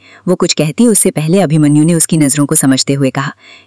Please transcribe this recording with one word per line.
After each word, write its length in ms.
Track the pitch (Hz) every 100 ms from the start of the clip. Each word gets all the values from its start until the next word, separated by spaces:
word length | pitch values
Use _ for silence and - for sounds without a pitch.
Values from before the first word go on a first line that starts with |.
| - - 175
वो 80 | 180
कुछ 180 | 175
कहती, 340 | - 156 - 240
उससे 240 | 202 -
पहले 280 | - 156 196
अभिमन्यु 440 | 156 156 147 147
ने 100 | 160
उसकी 240 | 165 - 160
नजरों 280 | 139 151 143
को 100 | 156
समझते 380 | 135 131 -
हुए 160 | 139 131
कहा, 240 | 139 143 - - -